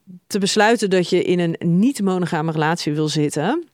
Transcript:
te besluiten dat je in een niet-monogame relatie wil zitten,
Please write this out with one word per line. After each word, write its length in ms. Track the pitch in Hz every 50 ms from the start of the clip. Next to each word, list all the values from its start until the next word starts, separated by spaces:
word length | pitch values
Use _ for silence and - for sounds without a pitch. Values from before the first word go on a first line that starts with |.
| _ - 185 180 _
te 120 | - - 208
besluiten 520 | 190 190 - 214 208 214 240 240 - 196
dat 200 | 180 185 180 -
je 120 | - 180 -
in 160 | - 180 175
een 180 | 175 170 165 -
niet-monogame 920 | - 175 165 180 202 262 277 - 202 190 185 180 180 160 - 160 151 165 156
relatie 400 | 156 151 151 165 170 - - 147
wil 160 | 151 156 151
zitten, 560 | 139 156 147 147 - 156 143 185 262 339 339 -